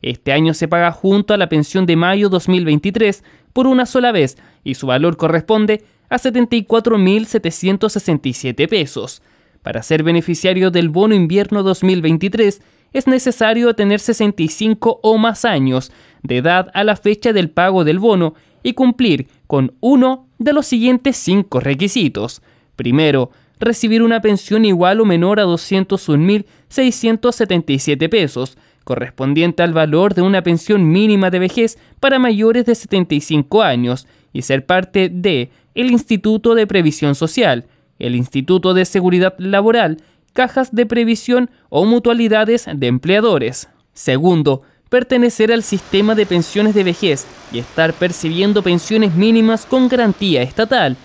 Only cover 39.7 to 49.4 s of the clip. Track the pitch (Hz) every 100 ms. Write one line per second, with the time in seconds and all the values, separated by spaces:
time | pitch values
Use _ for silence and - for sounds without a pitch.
39.7 | 233 190 160 _ _ _ - 254 - 254
40.7 | 214 226 233 226 220 - 247 247 _ _
41.7 | 147 202 240 240 233 233 214 214 233 -
42.7 | 147 127 127 151 196 226 165 117 131 -
43.7 | _ _ - - 131 170 170 147 147 _
44.7 | _ _ 247 254 247 240 - 214 233 214
45.7 | 190 - 196 208 220 202 175 165 202 214
46.7 | 208 185 165 196 139 - - - 120 123
47.7 | - 160 160 180 175 160 165 196 208 185
48.7 | 175 - 220 214 165 208 226